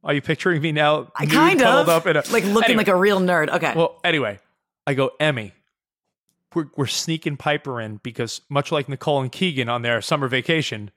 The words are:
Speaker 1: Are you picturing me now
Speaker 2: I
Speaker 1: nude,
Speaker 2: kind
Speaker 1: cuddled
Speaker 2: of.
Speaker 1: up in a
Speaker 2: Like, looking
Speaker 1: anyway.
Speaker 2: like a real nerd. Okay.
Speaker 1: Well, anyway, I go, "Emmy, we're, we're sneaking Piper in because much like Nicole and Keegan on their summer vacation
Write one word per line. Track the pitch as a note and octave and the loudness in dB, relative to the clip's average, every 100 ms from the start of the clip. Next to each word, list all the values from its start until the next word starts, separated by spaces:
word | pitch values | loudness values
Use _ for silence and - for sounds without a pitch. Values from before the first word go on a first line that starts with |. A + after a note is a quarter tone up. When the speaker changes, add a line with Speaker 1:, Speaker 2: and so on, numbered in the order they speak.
Speaker 1:
Are | - | -2
you | D3 | -2
picturing | - D#3+ F#3 E3 | -2 -2 0 0
me | D#3+ | 0
now | D3+ D3+ D3+ B2 - | 0 2 2 -2 -6
Speaker 2:
I | D3 | 0
Speaker 1:
nude, | |
Speaker 2:
kind | D#3 E4 F4+ | 4 4 4
Speaker 1:
cuddled | A#3+ A#3+ - | 4 4 4
Speaker 2:
of. | |
Speaker 1:
up | E3 F3+ | 2 2
in | D#3 | 0
a | - | 2
Speaker 2:
Like, | A#3 F#3+ | 0 2
looking | G#3 A3+ | 2 2
Speaker 1:
anyway. | A3+ | 2
Speaker 2:
like | G3+ | 2
a | F3+ | 4
real | G3 G3 | 4 4
nerd. | F#3 F3 D3+ | 2 2 0
Okay. | F3 D#3+ C#3 | 0 -2 0
Speaker 1:
Well, | E3 - F3 | 0 0 -2
anyway, | D#3+ A2+ G2 _ _ _ _ - | 0 -2 -6 _ _ _ _ -6
I | |
go, | C3 C3+ - | -2 -2 0
"Emmy, | D#3 C3 G#2 _ _ _ _ _ _ _ _ _ _ E3+ | -2 -2 -8 _ _ _ _ _ _ _ _ _ _ -6
we're, | D3 - | -6 -4
we're | C3 | -4
sneaking | - - D#3+ D#3 C#3+ | -4 -4 -4 -4 -4
Piper | - D3 C#3+ B2 | -2 -2 -4 -8
in | A2 G#2+ | -8 -10
because | B2 A#2 A#2 - _ | -12 -6 -6 -6 _
much | C#3+ D3+ | -4 0
like | D#3 C#3 | -4 -4
Nicole | C3+ - C#3+ | -6 -2 0
and | B2+ | -2
Keegan | - F#3+ C3+ A#2 | -2 -2 -2 -2
on | A#2+ | -2
their | A#2+ A#2 | 0 -2
summer | - D3+ C3+ | 0 -2 0
vacation | B2+ A#2+ D#3+ C#3+ A2 G#2 | -2 0 -2 -2 -8 -12